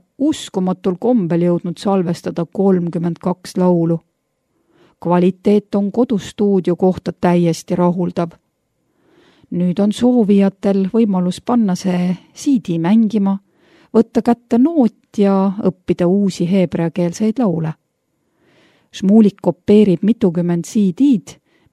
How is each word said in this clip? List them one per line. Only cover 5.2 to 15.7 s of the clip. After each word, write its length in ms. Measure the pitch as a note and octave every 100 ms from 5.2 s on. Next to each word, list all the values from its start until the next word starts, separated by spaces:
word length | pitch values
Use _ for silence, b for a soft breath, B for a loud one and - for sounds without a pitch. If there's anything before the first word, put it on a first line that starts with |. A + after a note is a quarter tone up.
| F3+ F#3 - G#3 -
on 180 | G3+ G3+
kodustuudio 840 | G3+ B3+ G3+ - - G3+ G3 F3 F3
kohta 360 | F#3 F3+ -
täiesti 640 | - F3+ F3 F3 E3 - F3
rahuldav. 600 | F3 F3 F3 F3+ E3+ - _ _ _ _ b b b b b b _
Nüüd 300 | F3 F3+ E3+
on 120 | G3+
soovijatel 920 | - B3 B3 G3+ G3+ G3 - G3 G3 F#3+
võimalus 480 | A3+ A3+ F#3 F3+ F3
panna 340 | - A#3+ G#3
see 400 | F3+ F#3+ F3+ F3+ F3+ _
C 260 | - D4 B3+
D 180 | - E3+
mängima, 600 | E3+ A3 G#3+ G#3+ G3 G3 b b b b b
võtta 300 | A3+ - B3
kätte 360 | B3 A#3+ _ A#3+
noot 600 | C#4 E4+ A3+ - _ -
ja 340 | G3 G3 G3 G3
õppida 420 | F#3+